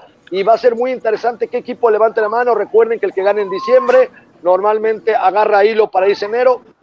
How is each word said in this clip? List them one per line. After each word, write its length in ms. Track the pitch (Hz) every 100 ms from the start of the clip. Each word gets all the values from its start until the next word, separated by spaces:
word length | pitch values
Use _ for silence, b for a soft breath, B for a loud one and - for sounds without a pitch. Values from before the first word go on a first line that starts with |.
| b _ _
y 100 | 190
va 120 | 196
a 40 | 226
ser 180 | 247 226
muy 160 | 254
interesante 560 | 247 226 214 233 226 226
qué 100 | 240
equipo 320 | 220 247 233
levante 280 | 214 220 214
la 100 | 214
mano. 260 | 220 247 220
Recuerden 440 | 196 220 226 226
que 60 | 190
el 60 |
que 100 | 196
gane 180 | 190 208
en 80 | 196
diciembre 580 | 196 170 254 247 254 233 B _ _
normalmente 720 | 170 185 208 220 220 220 196 214
agarra 480 | 185 190 202 202 202
hilo 240 | 220 214
para 180 | 185 190
irse 180 | 196 208
enero 360 | 233 254 247 - _